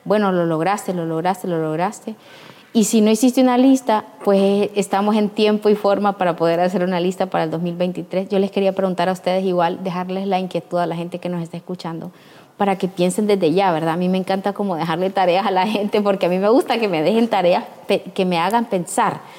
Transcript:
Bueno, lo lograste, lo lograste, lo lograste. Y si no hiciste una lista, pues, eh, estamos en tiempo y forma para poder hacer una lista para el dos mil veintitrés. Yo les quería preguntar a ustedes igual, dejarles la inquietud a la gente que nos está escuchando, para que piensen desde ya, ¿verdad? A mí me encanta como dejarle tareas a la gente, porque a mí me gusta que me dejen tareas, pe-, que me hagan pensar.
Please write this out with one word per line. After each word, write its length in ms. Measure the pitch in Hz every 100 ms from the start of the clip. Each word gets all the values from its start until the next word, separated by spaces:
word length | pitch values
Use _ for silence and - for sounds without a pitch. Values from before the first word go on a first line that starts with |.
Bueno, 260 | 165 208 202
lo 140 | 180 170
lograste, 480 | 160 170 208 -
lo 100 | 185 165
lograste, 420 | 160 180 190 196
lo 120 | 165
lograste. 540 | 156 156 185 214 - 220 - - - - -
Y 100 | 233
si 180 | 208 226
no 80 | 214
hiciste 320 | 220 262 254
una 160 | 254 247
lista, 480 | 269 262 - 214 - -
pues, 160 | 202 196
eh, 300 | 196 202 202 202
estamos 380 | 190 196 208 214
en 120 | 208
tiempo 400 | 208 214 214 214
y 60 |
forma 420 | 208 202 196 202 196
para 200 | 180 170
poder 220 | 165 170
hacer 220 | 180 185
una 160 | 180 180
lista 260 | 180 185 185
para 180 | 170
el 60 | 160
dos 100 | 160
mil 140 | 175 170
veintitrés. 540 | 180 180 180 180 190
Yo 80 | 196
les 120 | 196
quería 220 | 196 196
preguntar 380 | 190 190 180 175
a 20 |
ustedes 320 | 185 185 185
igual, 400 | 190 180 170 180
dejarles 420 | 185 175 185 185 196
la 120 | 185
inquietud 400 | 185 180 - 175
a 80 | 170
la 100 | 165
gente 220 | 170 175
que 100 | 175
nos 140 | 175
está 160 | 165 170
escuchando, 540 | - 180 175 165 175 - - - - -
para 220 | 202 190
que 100 | 185
piensen 380 | - 180 180 208
desde 260 | 202 170
ya, 200 | 175 196
¿verdad? 200 | 160 160
A 40 | 165
mí 100 | 180
me 80 | 185
encanta 380 | 185 190 202
como 200 | 196 202 165
dejarle 340 | 165 165 190
tareas 360 | 196 180 180 202
a 40 |
la 160 | 185 185
gente, 340 | 214 202 214
porque 260 | 202 196 175
a 20 |
mí 80 | 180
me 100 | 202
gusta 300 | 262 - 233
que 100 | 214
me 140 | 160
dejen 260 | 160 226 226
tareas, 360 | 202 175 196 233 - -
pe-, 180 | 196 190
que 100 | 190
me 140 | 185 170
hagan 260 | 175 233
pensar. 560 | 233 190 165 - 202 151 -